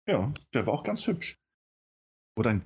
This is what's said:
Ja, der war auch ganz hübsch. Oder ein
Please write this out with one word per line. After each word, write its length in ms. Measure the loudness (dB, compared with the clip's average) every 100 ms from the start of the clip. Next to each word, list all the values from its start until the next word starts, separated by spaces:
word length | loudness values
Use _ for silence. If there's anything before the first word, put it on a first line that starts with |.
| -2
Ja, 260 | 0 0 -4 -4
der 140 | -2 0
war 80 |
auch 100 | 0
ganz 220 | -2 -4 -2
hübsch. 320 | -2 -4 -12 _ _ _ _ _ _ _ _ _ -2
Oder 140 | 2
ein 120 | 0